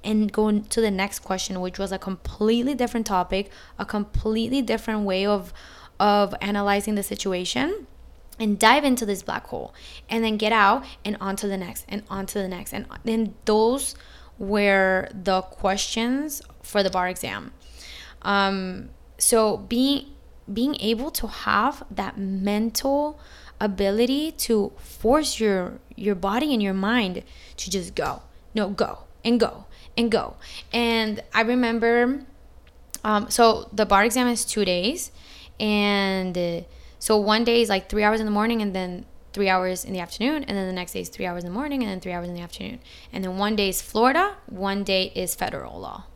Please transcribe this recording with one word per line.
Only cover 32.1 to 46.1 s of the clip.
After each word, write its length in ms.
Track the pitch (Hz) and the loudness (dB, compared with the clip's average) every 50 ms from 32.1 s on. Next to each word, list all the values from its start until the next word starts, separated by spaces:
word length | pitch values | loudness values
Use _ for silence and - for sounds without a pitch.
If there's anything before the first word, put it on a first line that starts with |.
| 269 285 262 - - - - - - - - - - - - - - - - | 0 -4 -6 -14 -20 -20 -20 -20 -20 -20 -20 -20 -20 -20 -20 -16 -16 -6 -2
um, 260 | 220 214 208 208 - | 0 0 0 0 0
so 380 | - - 233 226 220 - - - - | 4 6 6 6 6 4 -2 -8 0
the 140 | 202 214 | 0 2
bar 180 | 190 202 196 202 | 4 6 6 6
exam 220 | 233 214 254 247 | 4 4 2 2
is 180 | 247 240 233 - | 2 2 0 -2
two 200 | - - 220 202 | -2 0 0 2
days. 480 | 190 180 175 180 220 302 359 - - - - - - - - - - - - | 2 2 2 0 0 -2 -2 -8 -10 -12 -18 -20 -20 -20 -20 -20 -20 -8 -4
And, 760 | 220 214 208 208 202 202 202 202 196 196 190 190 185 185 175 | -2 0 2 2 2 2 2 2 2 0 0 0 -2 -2 -2
uh, 260 | 180 175 170 170 170 170 - - - - - - - | -2 -2 -2 -2 -4 -8 -12 -18 -20 -20 -20 -16 -10
so 200 | - - 220 214 | 0 2 4 4
one 260 | 202 202 214 220 233 | 6 4 4 4 4
day 160 | 240 233 233 | 4 6 4
is, 80 | 233 214 | 4 4
like, 220 | 202 190 190 - | 2 0 0 -2
three 120 | - 208 208 | 0 2 4
hours 160 | 208 220 220 | 4 4 2
in 60 | 220 | 0
the 80 | 214 208 | 0 2
morning, 300 | 208 214 226 233 226 214 | 2 2 2 0 0 0
and 120 | 208 185 | -2 -2
then 300 | 190 185 180 180 180 247 - - - - - - | -2 -4 -4 -6 -10 -12 -16 -20 -20 -20 -14 -4
three 160 | 196 202 190 | 0 2 4
hours 340 | 185 185 185 185 185 180 - | 4 4 2 0 -2 -4 -6
in 80 | - 196 | -6 -6
the 80 | 185 | -6
afternoon. 420 | 170 170 - - 208 262 311 302 277 | -6 -8 -6 -2 0 0 0 -2 -4
And 120 | - 196 | -4 -4
then 100 | 196 190 | -4 -2
the 60 | 185 185 | -2 -4
next 200 | 180 180 175 - | -6 -6 -6 -8
day 80 | 190 175 | -8 -8
is 80 | 170 | -8
three 160 | - - 196 | -8 -6 -6
hours 180 | 180 175 175 175 | -4 -4 -6 -8
in 80 | 175 180 | -6 -6
the 20 | |
morning, 280 | 220 285 302 285 269 247 | -6 -6 -4 -2 -2 -2
and 80 | 214 | -2
then 100 | 190 185 | -4 -6
three 120 | - 185 175 | -6 -6 -6
hours 180 | 175 175 175 | -6 -6 -8
in 40 | 175 | -8
the 60 | 175 | -10
afternoon. 380 | 175 170 - - - - - - - - - - - - - | -12 -12 -12 -12 -10 -10 -12 -14 -16 -20 -20 -20 -20 -12 -8
And 100 | 190 190 | -6 -6
then 140 | 185 185 | -4 -2
one 200 | 190 202 208 - | -2 0 0 2
day 120 | 208 202 190 | 2 2 0
is 140 | 180 - - | 0 -4 -6
Florida, 540 | - - 220 233 254 277 330 370 415 392 - - | -2 2 4 4 6 6 4 2 2 0 -8 -16
one 380 | - - 185 190 196 196 202 202 | -14 -10 -6 -4 -2 -2 -2 0
day 280 | 190 196 190 190 196 - | 0 2 0 0 0 -2
is 200 | - 185 180 - | -6 -4 -4 -4
federal 440 | - 175 - - 151 64 - - 90 | -4 -4 -4 -4 -8 -10 -10 -12 -12
law. 260 | 92 69 - - - - | -12 -12 -12 -14 -16 -18